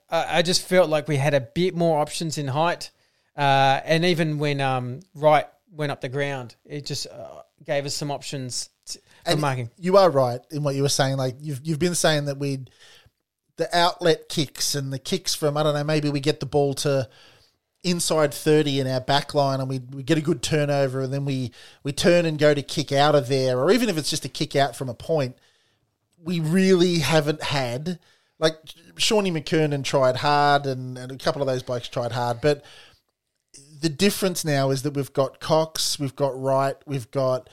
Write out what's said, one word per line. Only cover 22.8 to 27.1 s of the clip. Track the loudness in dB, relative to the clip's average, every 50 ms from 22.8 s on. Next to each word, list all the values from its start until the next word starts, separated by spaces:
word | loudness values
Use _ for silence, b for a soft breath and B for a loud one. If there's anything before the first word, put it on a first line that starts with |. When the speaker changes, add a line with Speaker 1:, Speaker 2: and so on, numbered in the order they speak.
| -4 0
Speaker 2:
out | 2 4 4 6 6
of | 4 2 2
there, | 0 0 2 2 0 2
or | 4 4
even | 4 4 4 0
if | 0 -2
it's | -2 -4
just | -4 -4 -6
a | -8
kick | -6 -6 -4 -2 2
out | 2 2 2 0
from | -4 -8 -8
a | -8
point, | -8 -4 -2 0 0 0 -2 -6 _ _ _ _ _ _ _ _ _ _ _ _ _ _ _ _ _
we | -8 -6 -4 -2
really | 0 2 2 4 6 6 6 6 6 4 2 2
haven't | 2 2